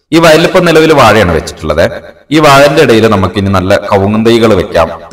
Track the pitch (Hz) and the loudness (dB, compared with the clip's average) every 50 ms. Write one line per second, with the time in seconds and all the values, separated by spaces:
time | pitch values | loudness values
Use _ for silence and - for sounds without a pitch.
0 | _ _ 156 165 165 165 156 160 175 - - 185 175 170 156 156 156 156 156 139 | _ _ 0 2 2 4 4 2 2 0 0 0 0 2 2 2 2 2 2 2
1 | 123 107 104 110 98 90 82 78 80 - - - 80 78 76 80 90 117 - - | 2 2 2 2 0 0 -2 -4 -6 -8 -12 -10 -8 -4 -2 -2 -2 -2 -4 -10
2 | - - - _ _ - 143 160 156 143 139 135 143 147 156 160 151 123 113 110 | -16 -20 -20 _ _ -4 -2 0 2 2 4 4 2 2 2 0 0 2 2 2
3 | 110 110 104 98 98 95 - 104 95 98 101 92 90 98 101 - - - 107 98 | 0 0 0 -2 -2 -4 -4 -4 -4 -2 -2 -2 -2 -2 -2 -2 -2 -2 -2 -2
4 | 95 101 107 110 110 113 117 113 113 113 104 92 82 - - 85 82 85 - - | 0 -2 -2 0 0 0 0 2 2 0 0 0 -2 -2 -2 -2 -2 -4 -6 -12
5 | - - | -6 -4